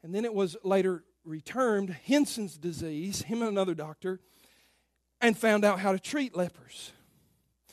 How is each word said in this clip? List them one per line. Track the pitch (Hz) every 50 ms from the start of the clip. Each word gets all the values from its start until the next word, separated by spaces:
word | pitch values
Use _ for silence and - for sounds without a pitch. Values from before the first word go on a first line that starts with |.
| -
And | 165 180
then | 202 233
it | 233 214
was | 196 196 180 151 - -
later | 185 196 196 180 185 180 165 _ _ _ _ _
retermed | 165 156 160 - - - 240 262 240 214 202 196 185 175 139 -
Hansen's | - 254 294 285 - - 240 208 185 147
disease, | 156 147 175 165 139 170 160 156 147 170 196 196 -
him | - 247 226 233
and | 233 220
another | 202 196 190 185 170
doctor, | 160 147 156 151 _ - 180 190 185 _ _ _ _ _ _ _ _ _ _ _ _ _ _ _ _ _ _ _ _
and | 240 233 220
found | - - 226 208 208 208
out | 208 196 185
how | 190 202 190
to | 190
treat | - - - 302 277 247 -
lepers. | 175 180 170 - - - - - - - - - _ _ _ _ _ _ _ _ _ _ _ _ _ _ _